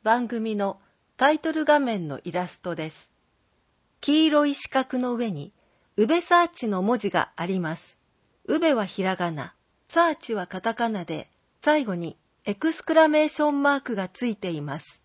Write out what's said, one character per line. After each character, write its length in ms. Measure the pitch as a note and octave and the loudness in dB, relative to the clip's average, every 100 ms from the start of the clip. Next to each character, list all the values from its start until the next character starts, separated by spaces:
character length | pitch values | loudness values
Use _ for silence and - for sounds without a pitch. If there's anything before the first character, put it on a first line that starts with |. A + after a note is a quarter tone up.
番 240 | G#3+ A#3+ A#3+ | 2 2 0
組 300 | A#3 A3 G#3 | -4 -4 -2
の 240 | G3 - _ _ _ - | -2 -4 _ _ _ 2
タ 160 | C4+ | 2
イ 80 | D#4 | 2
ト 140 | D#4+ | -2
ル 100 | D#4 | -2
画 160 | D4+ D4 | 4 4
面 300 | C4 G#3 D#3 | 2 -4 -4
の 100 | C3+ F3+ | -8 -6
イ 80 | |
ラ 160 | F3+ F3+ | -6 -6
ス 100 | - | -8
ト 160 | F3+ E3 | -8 -6
で 140 | D#3+ | -8
す。 240 | - _ _ _ _ _ _ _ _ _ _ | -10 _ _ _ _ _ _ _ _ _ _
黄 220 | - D4+ D#4 | 0 4 4
色 200 | D4 D4 | 4 2
い 80 | |
四 160 | C#4 - | -2 -4
角 280 | C4+ C4 B3+ | -4 -2 -4
の 140 | B3 | -4
上 180 | A#3 A#3 | -4 -4
に、 220 | D#3 D#3+ _ _ _ _ - | -6 -10 _ _ _ _ -2
宇 120 | A3 | 2
部 140 | E4+ | 2
サ 200 | E4+ F4 | 4 4
ー 80 | E4+ | 4
チ 180 | - A#3 | -2 -4
の 140 | F#3+ | 0
文 180 | G3 B3 | 0 0
字 100 | A3+ | 0
が 220 | F3 - - | -2 -2 -4
あ 80 | F3 | -4
り 160 | F#3+ | -2
ま 160 | E3 E3 | -4 -6
す。 200 | - _ _ _ _ _ | -12 _ _ _ _ _
宇 160 | - D#4 | -4 0
部 160 | E4 B3+ | 2 2
は 100 | F#3+ | -2
ひ 160 | - | -2
ら 140 | F#3 F#3+ | -2 0
が 160 | F3 | -4
な、 220 | D#3 - _ _ _ _ | -4 -10 _ _ _ _
サ 200 | E4 E4+ | 2 2
ー 80 | D4+ | 0
チ 160 | - | -6
は 120 | G#3+ - | -6 -6
カ 140 | F#3 | -4
タ 140 | A3+ | -4
カ 160 | A3 A#3 | -2 -2
ナ 160 | G#3 - | -2 -6
で、 240 | D#3+ - _ _ _ | -8 -10 _ _ _
最 240 | - D4+ A3+ | 2 2 0
後 100 | F3 | -4
に 220 | E3 - _ _ | -6 -10 _ _
エ 100 | - | -8
ク 200 | G3+ D#4+ | -2 -2
ス 80 | D#4+ | -2
ク 140 | - D#4+ | 2 4
ラ 120 | D#4+ | 6
メ 180 | D4+ D4+ | 4 2
ー 20 | |
シ 120 | - | 0
ョ 100 | D4 | 0
ン 120 | C#4+ | 2
マ 140 | C#4+ C#4 | 0 0
ー 20 | |
ク 160 | C4+ G#3 | -2 -6
が 140 | F#3 | -6
つ 180 | - B3 | -4 -6
い 80 | G#3 | -4
て 160 | F#3 | -6
い 100 | D#3+ | -6
ま 200 | C#3+ D3+ | -6 -8
す。 200 | - - | -12 -20